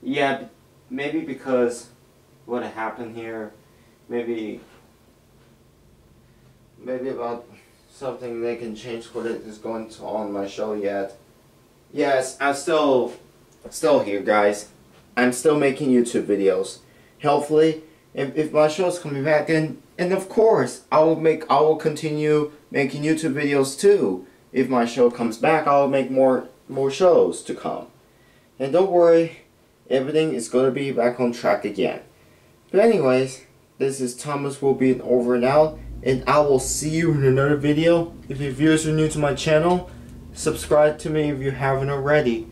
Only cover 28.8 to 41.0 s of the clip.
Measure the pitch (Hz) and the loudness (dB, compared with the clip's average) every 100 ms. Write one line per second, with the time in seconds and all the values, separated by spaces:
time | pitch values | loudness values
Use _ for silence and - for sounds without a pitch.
28.8 | 190 175 170 165 165 - _ _ _ _ | 2 4 6 6 2 -6 _ _ _ _
29.8 | _ 131 135 151 160 - - 123 131 127 | _ -2 0 0 0 -2 -2 2 2 0
30.8 | 139 120 120 123 123 117 113 104 104 101 | -4 0 -2 0 -4 -2 -2 -2 -2 -2
31.8 | 82 - - _ _ _ _ _ _ 185 | -4 -4 -12 _ _ _ _ _ _ 2
32.8 | 226 208 135 127 131 - - _ _ _ | 4 4 4 2 0 -6 -20 _ _ _
33.8 | 135 131 127 - 147 147 143 131 139 123 | -4 -2 -6 -8 -8 -6 -6 -2 0 2
34.8 | 131 127 - 123 120 123 123 147 156 - | 2 2 2 0 2 2 2 4 2 0
35.8 | - - 123 131 127 147 147 131 - - | -14 -8 -2 -2 2 2 4 2 0 -4
36.8 | 151 160 165 147 135 131 139 147 143 151 | -2 0 0 2 2 2 2 2 2 2
37.8 | 165 170 165 - - 135 143 127 156 156 | 4 2 0 -8 -12 -8 -6 0 2 2
38.8 | 156 156 156 151 147 135 - 156 170 180 | 2 0 0 0 -2 -2 2 4 4 0
39.8 | 180 - - - - - - - - 151 | -2 -18 -20 -20 -20 -6 -6 -4 0 4
40.8 | 151 151 | 4 2